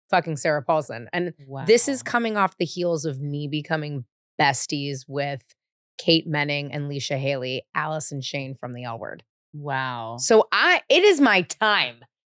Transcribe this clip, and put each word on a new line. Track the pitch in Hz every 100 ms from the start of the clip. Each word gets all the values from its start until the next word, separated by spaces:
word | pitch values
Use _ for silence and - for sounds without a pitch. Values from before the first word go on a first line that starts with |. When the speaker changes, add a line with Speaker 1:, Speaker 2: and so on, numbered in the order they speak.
| _
Speaker 1:
fucking | 180 165 151
Sarah | 165 147
Paulson. | 123 156 147 117 117
And | 175 175 151 135 135 160
this | 233 277
is | 262
Speaker 2:
Wow. | -
Speaker 1:
coming | 240 226 214
off | 190 -
the |
heels | 170 180 175 160
of | 156 135
me | 147 143 147
becoming | 151 147 160 147 143 117 _ _ -
besties | 143 127 - 147 139 131 -
with | 139 143 135 - _ _ _ _ -
Kate | - 165 165
Menning | 147 143 143 143
and | 147 143
Leisha | 143 - 139
Haley, | 135 139 127 131 -
Alice | - 156 156 -
and | 143
Shane | 127 143 135
from | 131 123
The | 123
L | 123 113
Word. | - - _ _ _
Speaker 2:
Wow. | 151 143 135 131 120 113 120
Speaker 1:
So | - 220 -
I, | 196 311 359 -
it | 311
is | 415 320
my | 262 196
time. | 175 - 220 202 127 120 120 _ _